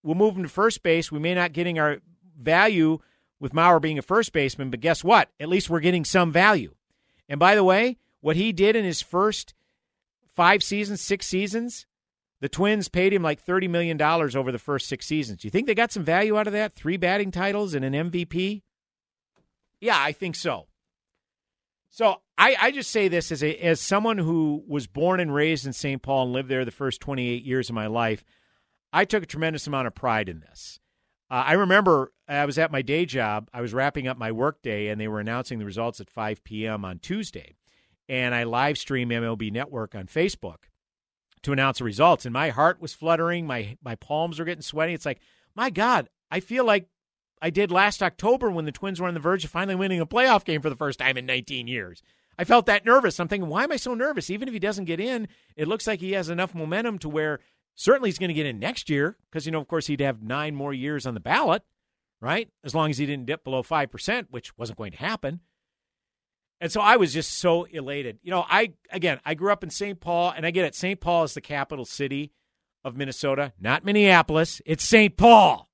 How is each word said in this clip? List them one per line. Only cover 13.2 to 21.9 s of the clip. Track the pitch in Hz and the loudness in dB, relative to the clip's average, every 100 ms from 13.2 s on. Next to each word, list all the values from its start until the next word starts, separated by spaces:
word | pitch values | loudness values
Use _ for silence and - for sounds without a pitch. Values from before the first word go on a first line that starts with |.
like, | 165 147 | 0 -2
thirty | - 185 190 | -2 -2 0
million | 170 170 156 | -2 -2 0
dollars | 151 165 147 135 | 2 2 0 -2
over | 131 | -2
the | 120 | -4
first | - 139 - | -4 -4 -4
six | 131 - | -8 -4
seasons. | 156 127 98 | -4 -4 -8
Do | - | -4
you | |
think | 190 269 | -2 0
they | |
got | 214 233 | 0 0
some | 214 | -2
value | 156 170 214 214 | 0 2 2 0
out | 214 | 0
of | |
that? | 208 214 | -2 -4
Three | - 151 185 | -6 -6 -2
batting | 175 202 196 | 0 0 -2
titles | 175 196 202 202 | -2 -2 -2 -2
and | 147 | -2
an | 135 | -2
M | 139 170 | -2 -2
V | 180 | -4
P? | 170 170 190 208 _ _ _ _ _ _ _ _ _ _ _ _ | -4 -2 -2 -4 _ _ _ _ _ _ _ _ _ _ _ _
Yeah, | 220 185 | 0 2
I | 143 | 2
think | 151 185 160 | -2 -8 -4
so. | 175 110 76 _ _ _ _ _ _ _ _ _ _ _ _ | -4 -6 -10 _ _ _ _ _ _ _ _ _ _ _ _